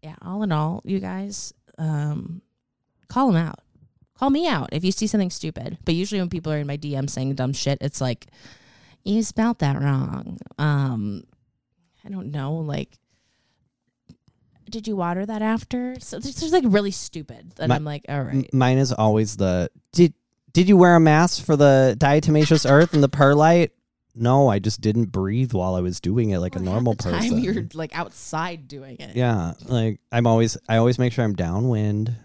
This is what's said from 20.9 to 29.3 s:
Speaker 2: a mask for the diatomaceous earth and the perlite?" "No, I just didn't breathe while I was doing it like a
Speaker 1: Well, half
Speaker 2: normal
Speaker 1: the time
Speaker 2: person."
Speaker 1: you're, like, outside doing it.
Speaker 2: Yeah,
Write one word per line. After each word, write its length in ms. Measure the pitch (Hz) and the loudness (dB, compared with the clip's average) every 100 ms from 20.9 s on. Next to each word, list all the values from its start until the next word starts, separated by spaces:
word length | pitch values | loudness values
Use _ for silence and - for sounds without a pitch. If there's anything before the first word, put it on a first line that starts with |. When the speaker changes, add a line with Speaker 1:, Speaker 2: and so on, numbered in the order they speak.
| 170 | 8
Speaker 2:
a 40 | |
mask 460 | 160 151 175 - - | 6 6 4 0 -2
for 100 | 151 | 4
the 400 | 143 135 131 113 | 6 6 4 4
diatomaceous 720 | 139 147 156 151 151 160 131 | 2 4 4 2 4 2 6
earth 240 | 139 165 | 6 6
and 80 | 156 | 4
the 80 | 139 | 2
perlite?" 640 | 143 139 143 160 170 165 _ _ _ _ - | 4 4 6 6 4 2 _ _ _ _ -4
"No, 340 | 117 135 139 | 2 4 4
I 100 | 101 | 2
just 220 | 101 101 | -2 -2
didn't 240 | 110 107 110 | -2 0 -2
breathe 400 | 98 95 110 131 | -2 -2 -2 -2
while 220 | 110 90 92 | -2 -2 -2
I 40 | |
was 220 | 90 87 | -4 -4
doing 300 | - 110 110 | -4 -2 0
it 80 | 95 | -2
like 160 | 90 92 | -4 -6
a 40 | |
Speaker 1:
Well, 60 | 92 | -4
half 80 | |
Speaker 2:
normal 200 | 101 123 110 | -2 -2 -2
Speaker 1:
the 80 | |
time 100 | 92 - | -4 -2
Speaker 2:
person." 180 | 226 226 | -2 -2
Speaker 1:
you're, 260 | 254 220 113 | -2 -4 -6
like, 220 | 156 160 - | -10 -10 -8
outside 680 | 170 - - 156 175 170 131 | -10 -12 -10 -8 -8 -10 -16
doing 300 | 143 135 123 | -18 -18 -18
it. 160 | 127 110 | -10 -2
Speaker 2:
Yeah, 380 | 123 | 0